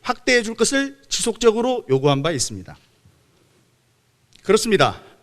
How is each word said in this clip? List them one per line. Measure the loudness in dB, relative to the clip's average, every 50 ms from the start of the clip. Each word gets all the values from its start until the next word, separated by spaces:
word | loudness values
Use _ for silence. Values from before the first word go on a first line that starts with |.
| _
확대해 | -6 -8 -4 _ 2 2 2 0
줄 | -2 -2
것을 | -2 -2 0 0 -2 -2 -4 -8 _ _ _
지속적으로 | -8 -4 -4 -4 -4 2 2 2 2 4 0 -2 -2 -4 -2 -2
요구한 | -2 2 2 2 0 2 0
바 | -4
있습니다. | -4 -4 -6 -6 -8 -12 -14 -18 -20 -20 _ _ _ _ _ -20 _ _ _ _ _ _ _ _ _ _ _ _ _ _ _ _ _ _ _ _ _ _ _ _ _ -18 _
그렇습니다. | 0 0 0 2 2 2 4 2 2 0 -6 -18 -20 -20 _